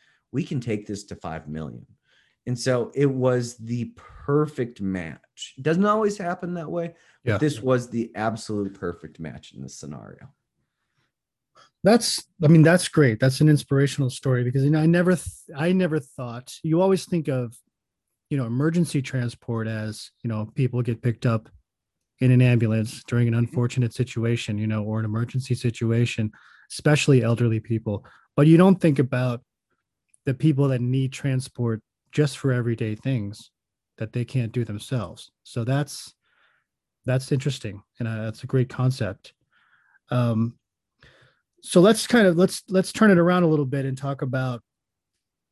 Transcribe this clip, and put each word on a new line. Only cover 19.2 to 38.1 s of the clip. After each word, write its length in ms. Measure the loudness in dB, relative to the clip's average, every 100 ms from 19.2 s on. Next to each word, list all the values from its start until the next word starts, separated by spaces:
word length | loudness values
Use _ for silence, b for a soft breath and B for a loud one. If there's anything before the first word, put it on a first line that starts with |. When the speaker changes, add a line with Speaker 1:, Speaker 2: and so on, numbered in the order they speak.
| -4 -8 -8 -4 -4
Speaker 2:
as, 420 | -6 -6 -10 -16 _
you 60 | -6
know, 220 | -6 -6
people 280 | -2 -2 0
get 200 | -2 -2
picked 240 | -2 -2 0
up 220 | -2 -4 -20 _ _ _ _ _ -2
in 100 | 4
an 120 | 6
ambulance 640 | 6 4 2 0 -2 -8
during 240 | -4 0 0
an 60 |
Speaker 1:
Mm-hmm. 100 | 0
Speaker 2:
unfortunate 500 | -2 -2 -2 -2 -2
situation, 640 | -2 -4 -2 -2 -2 -4 -4
you 80 | -2
know, 160 | -2
or 160 | -2 -4
an 60 |
emergency 500 | -2 -4 -4 -6 -4
situation, 800 | -2 -2 -2 0 2 0 -2 -6 b b b b
especially 500 | -4 2 2 4 4
elderly 380 | 4 2 2 0
people. 440 | -2 -4 -2 -6 b b b 2
But 100 | 6
you 100 | 8
don't 240 | 8 6
think 180 | 4 2
about 440 | 0 0 -2 -4 _ _ _ _ _ _ _ _ -6
the 80 |
people 340 | 0 2 2 2
that 120 | 0
need 320 | 0 0 -2
transport 680 | -4 -4 -2 -4 -4 -4 -4 _ _ _
just 280 | 0 0 0
for 140 | -2
everyday 440 | 0 0 -2 -4 -4
things 540 | -4 -4 -4 -10 -20 _ _ _ _ -12
that 140 | -8
they 120 | -6
can't 280 | -4 -4 -4
do 120 | -4
themselves. 640 | -6 -8 -6 -6 -6 -12 -20 _
So 180 | -12 -8
that's, 520 | -2 -2 -2 -10 -18 _ _ _ _ _ _ _ _ _
that's 280 | -4 -4 -2
interesting. 500 | -4 -4 -6 -10 -14 _ -10
And, 100 |
uh, 140 | -8